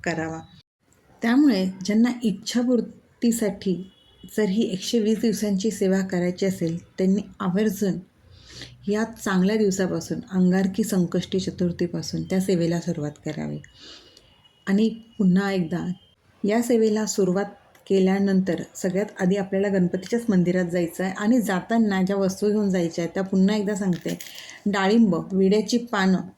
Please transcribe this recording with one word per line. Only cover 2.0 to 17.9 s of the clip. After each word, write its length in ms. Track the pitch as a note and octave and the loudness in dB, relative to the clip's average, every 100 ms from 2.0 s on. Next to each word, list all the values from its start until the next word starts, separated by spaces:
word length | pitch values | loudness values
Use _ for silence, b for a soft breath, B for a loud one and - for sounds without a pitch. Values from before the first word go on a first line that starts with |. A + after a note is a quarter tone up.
| A#3+ A#3+ | 2 0
इच्छापूर्तीसाठी 1700 | A3+ F#3 - A#3+ B3 A#3+ F#3 - _ _ A#3+ A3+ G#3 G3 G3 F3 F#3+ _ _ _ F3+ - | -4 -4 -4 -2 2 0 0 -10 _ _ 0 0 -2 -2 -4 -4 -6 _ _ _ -8 -2
जर 60 | |
ही 200 | G#3 G3+ | 0 0
एकशे 360 | A3+ F#3 - A#3+ | 0 -4 -2 0
वीस 200 | G#3+ A3 | 0 2
दिवसांची 520 | A#3 G3 G#3 F#3+ A3 | 0 0 -2 0 -2
सेवा 280 | G#3+ F#3+ F#3+ | 0 0 0
करायची 460 | F#3+ F3+ F3+ F3+ G3 | 0 -2 -2 -2 -2
असेल, 380 | F#3+ E3 E3+ | -2 -4 -4
त्यांनी 380 | - - F#3+ G3 - - | -8 -2 0 0 -4 -6
आवर्जून 540 | F#3+ F#3+ G#3+ G3+ G3 E3+ - _ B B B B B - G3 | -2 0 0 0 -2 -2 -8 _ B B B B B -10 -4
या 120 | G#3 | -2
चांगल्या 520 | A3+ - G#3+ F#3 F#3 A3 | -4 -6 -2 2 2 2
दिवसापासून, 640 | G3+ F#3+ F3+ E3 - E3 - | 2 2 -2 -2 -6 -8 -4
अंगारकी 520 | F#3 F3+ F#3+ G3 G#3 | 2 4 4 2 0
संकष्टी 560 | G#3+ F#3 E3+ F#3 - F#3+ | 0 0 0 -2 -2 -4
चतुर्थीपासून 840 | F3+ - F3 F3 F3 E3 D3+ E3 | -4 -2 -2 -2 -4 -4 -6 -6
त्या 180 | D#3+ F#3+ | -2 -2
सेवेला 380 | F#3+ F3 E3+ E3+ | 0 0 0 -2
सुरुवात 320 | F3 D#3+ D3 - D#3 | -4 -4 -6 -8 -10
करावी. 320 | D3+ D3+ D3+ B B B B B B B B _ _ - | -8 -8 -10 B B B B B B B B _ _ 0
आणि 220 | G3 A3 | 2 2
पुन्हा 640 | - - - F#3 F3+ G3 | -2 -8 0 4 4 2
एकदा 400 | F#3+ D#3+ E3+ E3+ F#3 _ _ _ _ | 0 -2 -4 -4 -8 _ _ _ _
या 180 | G3+ A3+ | 0 0
सेवेला 440 | A#3+ A3+ A3 G#3+ G#3+ | 2 4 4 2 0
सुरुवात 400 | - F3+ F#3+ G3+ - _ _ | 0 0 0 -4 -10 _ _
केल्यानंतर 720 | - | 0